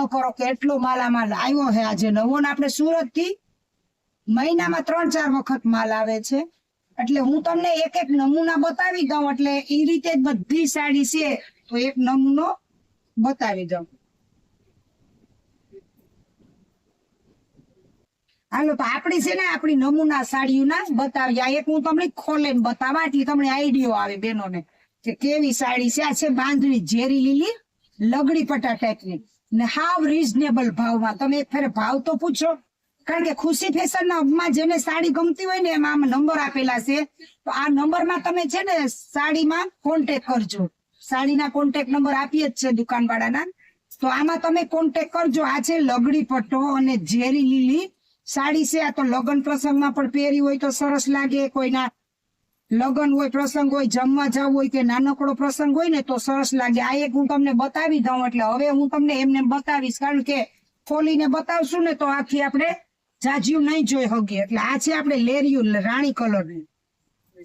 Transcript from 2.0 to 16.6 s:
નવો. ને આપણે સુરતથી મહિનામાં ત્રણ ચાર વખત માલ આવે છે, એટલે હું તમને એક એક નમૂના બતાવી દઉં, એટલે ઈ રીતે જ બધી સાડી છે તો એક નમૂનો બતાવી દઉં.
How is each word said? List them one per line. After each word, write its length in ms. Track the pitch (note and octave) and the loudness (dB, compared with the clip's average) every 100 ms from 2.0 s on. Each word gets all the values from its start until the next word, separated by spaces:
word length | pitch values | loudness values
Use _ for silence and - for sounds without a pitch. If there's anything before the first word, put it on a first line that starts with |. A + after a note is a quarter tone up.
| G#3+ | 0
નવો. 240 | G#3 A3+ D4 | 2 2 0
ને 80 | C#4+ | 0
આપણે 200 | C#4+ C#4+ - | 0 -2 0
સુરતથી 560 | D#4 E4 C4 D#4 F4+ G4+ _ _ _ _ _ _ _ _ - | 0 0 -2 -4 -4 -6 _ _ _ _ _ _ _ _ -2
મહિનામાં 600 | A#3 D4+ E4+ F4 E4 D#4+ | 0 2 0 0 -2 0
ત્રણ 220 | E4 E4 D#4+ | 0 0 0
ચાર 140 | D4 C4+ | 0 0
વખત 260 | - C4 A3+ | -2 -2 0
માલ 260 | A3+ A3 A3 | 0 0 0
આવે 180 | A3 A3 A3+ | 0 -2 -2
છે, 100 | C#4 E4 _ _ _ _ - | -4 -4 _ _ _ _ -6
એટલે 180 | A#3 C#4+ C4 | 0 2 2
હું 160 | D4+ E4 | 2 0
તમને 260 | E4+ F4 E4 D#4+ | 0 0 0 0
એક 100 | F4 | -2
એક 80 | C#4 C#4 | 0 2
નમૂના 420 | C4+ D#4 E4 E4 | 2 2 2 2
બતાવી 460 | E4 - F#4 F4+ C#4 | 0 0 -2 0 -2
દઉં, 140 | D4+ C#4+ | 0 -2
એટલે 200 | C4+ C#4+ C#4 C#4 D4 | 0 0 -2 -2 0
ઈ 80 | D#4 | 2
રીતે 220 | E4 E4+ | 0 0
જ 80 | D#4 C4+ | 0 2
બધી 400 | A3+ F3 D#4 D4+ D4+ | 0 0 0 0 -2
સાડી 340 | D4 C#4+ C4 | 0 0 2
છે 160 | D#4 D4 - - _ - | 0 -2 -4 -8 _ -6
તો 100 | A#3+ | -4
એક 180 | C4 C4 | -2 0
નમૂનો 500 | B3+ C4+ C4+ C#4+ E4+ - _ _ _ _ _ - | 0 2 2 2 0 -4 _ _ _ _ _ -2
બતાવી 500 | A#3 C4+ A3+ F#3+ F3 | -2 0 -2 -4 -4
દઉં. 140 | F3 E3+ _ _ _ _ _ _ _ _ _ _ _ _ _ _ _ _ _ _ G4 _ _ _ _ _ _ _ _ | -6 -8 _ _ _ _ _ _ _ _ _ _ _ _ _ _ _ _ _ _ -20 _ _ _ _ _ _ _ _